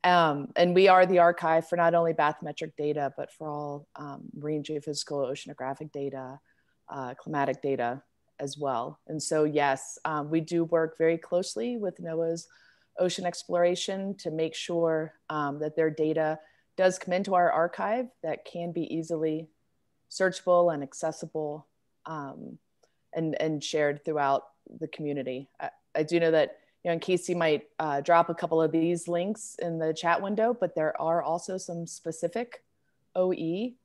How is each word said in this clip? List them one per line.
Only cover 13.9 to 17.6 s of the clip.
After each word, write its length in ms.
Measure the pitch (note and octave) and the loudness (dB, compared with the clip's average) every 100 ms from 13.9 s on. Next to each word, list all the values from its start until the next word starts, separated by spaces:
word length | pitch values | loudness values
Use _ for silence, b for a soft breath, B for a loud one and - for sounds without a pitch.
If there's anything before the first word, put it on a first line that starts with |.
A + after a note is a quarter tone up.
| G3 G3 G3 | -4 -6 -6
to 120 | E3+ | -6
make 240 | D#3 D#3+ | -4 -4
sure, 600 | D#3+ - E3+ E3 D#3+ D#3 _ _ | -4 -4 0 2 0 -2 _ _
um, 300 | D#3 C#3+ C#3+ | -4 -2 -2
that 160 | D3+ D3+ | -4 0
their 140 | D#3+ | 0
data 480 | D#3 D#3 D#3 D#3 D#3 B B B - | 0 0 2 0 -2 B B B 2
does 240 | F#3 F#3 | 2 2
come 140 | - | -2
into 200 | F3+ G3 | -2 2
our 160 | F#3 F3 | 4 4
archive 580 | D#3 | 4